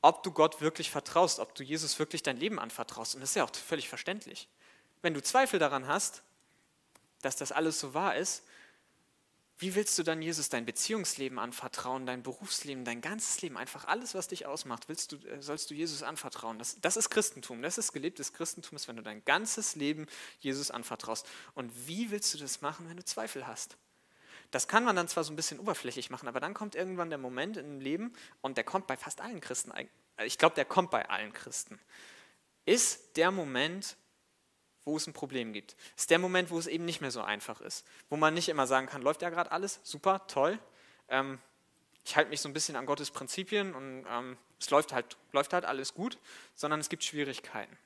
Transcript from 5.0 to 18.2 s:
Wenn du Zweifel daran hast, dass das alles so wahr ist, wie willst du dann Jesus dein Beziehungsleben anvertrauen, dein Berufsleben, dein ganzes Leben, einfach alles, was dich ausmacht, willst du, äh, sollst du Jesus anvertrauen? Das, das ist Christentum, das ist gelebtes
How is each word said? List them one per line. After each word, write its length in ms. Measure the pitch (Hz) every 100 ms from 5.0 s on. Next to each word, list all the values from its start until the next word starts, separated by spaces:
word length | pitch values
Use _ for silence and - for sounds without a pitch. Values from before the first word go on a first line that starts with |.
Wenn 140 | 175
du 80 | 151
Zweifel 360 | - 254 269 190
daran 280 | 151 135 131
hast, 360 | 165 - - - _ _ _ _ _ _ - _ _
dass 140 | 135 -
das 160 | 135
alles 280 | - 160 156
so 140 | 139
wahr 220 | 139 190 131
ist, 280 | 170 - - - - _ _ _ _ _ _ _ _ -
wie 180 | 180 190
willst 200 | 208 -
du 40 |
dann 180 | 165 160
Jesus 280 | 160 160 139
dein 180 | 123 117
Beziehungsleben 720 | - - 220 175 - 135 127
anvertrauen, 680 | 120 123 131 - 127 131 127
dein 160 | 127
Berufsleben, 600 | 127 123 196 - 147 135
dein 160 | 120 120
ganzes 400 | 143 214 - -
Leben, 160 | 175 123
einfach 300 | 123 - -
alles, 280 | 196 247
was 140 | 190 -
dich 180 | 185 -
ausmacht, 420 | 160 135 117 -
willst 240 | 160 -
du, 40 | 143 139
äh, 140 | 139
sollst 300 | 139 156 -
du 40 |
Jesus 280 | 147 165 147
anvertrauen? 560 | 131 151 135 - 113 110
Das, 220 | 120 -
das 160 | 160 -
ist 120 | 226
Christentum, 540 | - 208 - - 117
das 160 | 139 180
ist 140 | 220
gelebtes 400 | - 151 190